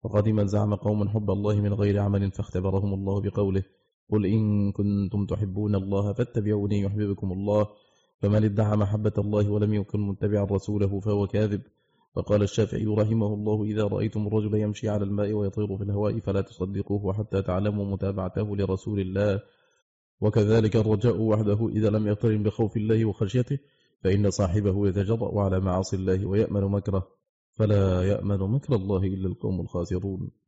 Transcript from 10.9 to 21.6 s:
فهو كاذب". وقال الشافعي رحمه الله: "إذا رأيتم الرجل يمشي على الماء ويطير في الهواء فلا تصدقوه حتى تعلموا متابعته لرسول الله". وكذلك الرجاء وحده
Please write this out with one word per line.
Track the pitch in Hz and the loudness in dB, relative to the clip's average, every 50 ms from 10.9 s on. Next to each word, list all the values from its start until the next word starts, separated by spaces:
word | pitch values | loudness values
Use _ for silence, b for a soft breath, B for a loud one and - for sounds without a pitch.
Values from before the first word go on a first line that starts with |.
| 101 98 | 0 -2
فهو | 98 107 101 101 101 | -2 0 0 0 0
كاذب". | 95 - 101 107 104 104 98 - _ _ _ _ _ _ _ _ _ _ | 0 0 0 0 0 0 -4 -6 _ _ _ _ _ _ _ _ _ _
وقال | - 90 - 104 104 | -6 0 2 2 2
الشافعي | 104 98 - - 107 98 - - 110 | 2 2 2 0 0 0 0 -2 -2
رحمه | 107 104 107 107 107 113 113 107 104 107 | 0 2 2 2 2 2 0 0 0 -2
الله: | 104 104 107 107 107 101 | -2 -2 0 0 0 0
"إذا | 104 107 107 107 | -2 0 0 0
رأيتم | 101 101 101 107 110 - 107 107 | 0 0 -2 -2 -2 -2 -2 -2
الرجل | 104 107 110 104 107 107 | 0 0 0 0 2 0
يمشي | 107 107 104 104 - - 107 | 0 0 -2 -4 -4 -4 -2
على | 104 104 101 | -2 -2 -2
الماء | 98 101 101 104 101 | -2 -2 -2 -2 -2
ويطير | 107 104 104 98 - 110 104 101 95 | -2 -2 -2 -2 -2 -2 -4 -4 -4
في | 95 98 | -6 -4
الهواء | 101 101 101 107 104 110 113 | -4 -2 0 0 0 -2 -2
فلا | - - 95 98 | -4 -2 -2 -2
تصدقوه | 95 - - - 92 95 101 98 98 - 101 104 101 92 | -2 -4 -6 -6 -6 -4 -4 -6 -4 -2 -4 -2 -2 -2
حتى | 92 104 104 - - 98 | -2 -2 -4 -2 -2 -2
تعلموا | 95 - 90 95 101 104 101 104 101 | 0 0 -2 0 0 -2 -2 -2 -2
متابعته | 101 98 92 - 98 98 98 95 90 - - 107 104 101 | -4 -4 -2 -2 -4 -2 -4 -6 -4 -2 -4 -4 -2 -2
لرسول | 101 98 95 95 95 - - 104 98 | -2 -2 -2 -2 -4 -4 -4 -4 -4
الله". | 95 92 95 98 104 104 98 98 b b b b b b b b b _ _ _ _ _ _ _ | -4 -2 -2 0 0 0 0 -2 b b b b b b b b b _ _ _ _ _ _ _
وكذلك | - 107 - 117 104 104 110 117 110 107 - | -2 2 4 4 4 6 4 4 4 4 2
الرجاء | 113 104 107 107 101 117 120 - 101 | 2 2 2 2 2 2 0 2 2
وحده | 110 110 104 107 110 104 104 107 | 2 2 2 2 2 2 2 0